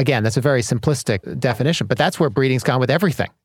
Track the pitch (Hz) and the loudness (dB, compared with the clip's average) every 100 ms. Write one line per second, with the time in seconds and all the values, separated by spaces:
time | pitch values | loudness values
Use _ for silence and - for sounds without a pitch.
0 | 139 127 107 139 139 135 110 123 - 139 | 0 0 0 0 0 0 0 -2 0 0
1 | - 101 - 135 127 113 135 170 - 123 | 0 -4 -4 -4 -2 0 0 0 -2 0
2 | 156 - 151 107 135 131 147 127 127 156 | 0 0 0 2 2 2 0 0 2 2
3 | 190 - - _ | 0 -2 -6 _